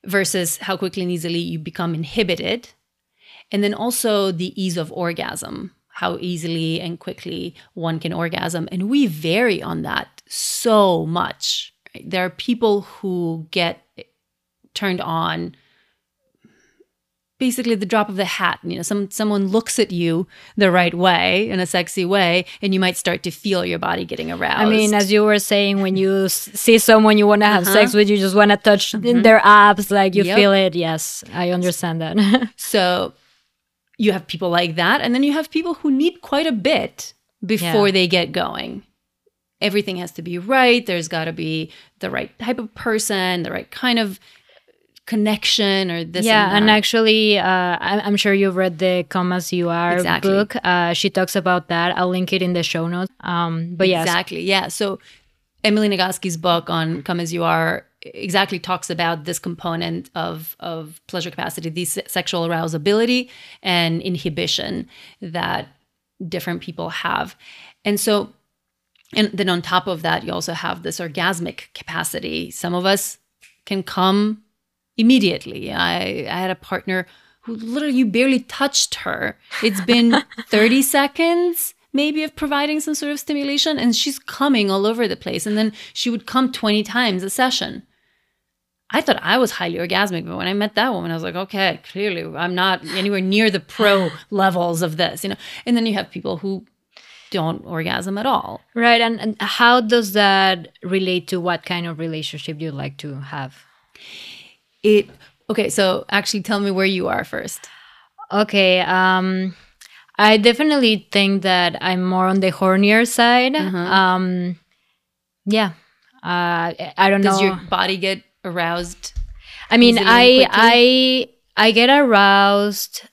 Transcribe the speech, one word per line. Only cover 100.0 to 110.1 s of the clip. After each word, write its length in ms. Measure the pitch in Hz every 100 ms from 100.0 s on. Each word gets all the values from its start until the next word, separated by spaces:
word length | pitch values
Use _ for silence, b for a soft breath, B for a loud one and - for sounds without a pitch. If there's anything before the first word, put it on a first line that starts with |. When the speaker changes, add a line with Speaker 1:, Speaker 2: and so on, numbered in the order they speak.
| 208
Speaker 2:
that 560 | 202 202 196 190 185 165 _
relate 460 | - 190 185 180 -
to 120 | 185
what 240 | 175 170
kind 220 | - 175 170
of 120 | 156
relationship 600 | 165 156 151 156 - 151
you 100 | 160
like 280 | 139 139 139
to 160 | 151 135
have? 360 | 139 147 135 _ _ _ _ B B B B B B B _ _
Speaker 1:
It, 260 | 214 208 202 - b b -
okay, 220 | 220 202
so 340 | - 190 185 -
actually 320 | 202 202 208
tell 180 | 185 202
me 100 | 202
where 140 | 190
you 240 | 190 190 180
are 160 | -
first. 460 | - - - - B B B B B _ -
Speaker 2:
Okay, 500 | 202 208 202 185 180
um, 760 | - 185 185 185 185 185 190 b b b b b b